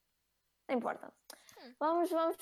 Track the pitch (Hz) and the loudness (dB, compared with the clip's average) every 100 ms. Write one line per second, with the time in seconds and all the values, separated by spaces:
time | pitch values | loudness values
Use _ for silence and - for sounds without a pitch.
0 | _ _ _ _ _ _ - 247 - - | _ _ _ _ _ _ -4 -2 -2 -6
1 | - - - - - 415 254 254 302 349 | -10 -20 -20 -20 -20 -20 -16 -2 2 4
2 | 339 330 330 - | 2 2 2 0